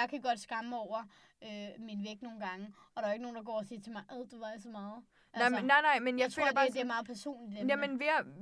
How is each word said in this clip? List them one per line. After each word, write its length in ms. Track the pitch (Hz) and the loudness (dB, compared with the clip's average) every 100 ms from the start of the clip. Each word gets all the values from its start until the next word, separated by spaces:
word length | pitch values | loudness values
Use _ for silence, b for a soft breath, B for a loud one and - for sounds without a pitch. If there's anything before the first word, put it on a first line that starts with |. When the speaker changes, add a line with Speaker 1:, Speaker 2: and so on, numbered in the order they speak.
Speaker 1:
jeg 80 | 247 | 0
kan 100 | 285 | 0
godt 200 | 247 220 | -2 -2
skamme 300 | - 226 240 | -4 -6 -4
mig 80 | 240 | -6
over, 240 | 196 220 202 b b _ | -4 -6 -8 b b _
øh, 240 | 220 208 208 220 | -12 -10 -10 -12
min 260 | 220 202 | -10 -6
vægt 180 | 214 214 | -6 -8
nogle 180 | 240 220 | -12 -8
gange, 340 | 190 185 208 B B | -8 -8 -10 B B
og 80 | - | -4
der 0 | |
er 60 | 214 | -2
jo 40 | |
ikke 100 | 226 | -2
nogen, 140 | 247 226 | -4 -8
der 60 | |
går 160 | 220 220 | -4 -4
og 80 | 202 | -4
siger 140 | 226 | -10
til 120 | 226 | -10
mig, 100 | 208 - | -12 -10
"Ad, 160 | 254 247 | -10 -10
du 80 | 240 | -10
vejer 200 | 220 220 | -10 -10
så 100 | 233 | -10
meget." 260 | 214 202 233 - b b | -10 -10 -12 -16 b b
Speaker 2:
Nej, 100 | - | 2
Speaker 1:
Altså, 120 | 240 240 | 4 4
Speaker 2:
men, 40 | 262 | 6
nej, 160 | 285 | 8
nej, 160 | 302 262 | 8 6
men 180 | 254 247 | 4 2
jeg 40 | |
Speaker 1:
jeg 80 | 254 | 2
tror, 80 | 311 | 4
Speaker 2:
føler 60 | 285 | 4
Speaker 1:
det, 60 | |
Speaker 2:
bare 100 | 269 262 | 6 4
Speaker 1:
det 40 | |
er 40 | |
Speaker 2:
sådan, 120 | 262 247 | 4 0
Speaker 1:
meget 200 | 233 233 | -2 -4
personligt 540 | 214 285 240 226 202 | -8 -8 -10 -10 -2
emne. 120 | 254 | 2
Speaker 2:
jamen, 280 | 285 277 262 | 4 2 2
ved 60 | 294 302 | 4 4
at, 60 | 139 156 | 0 -6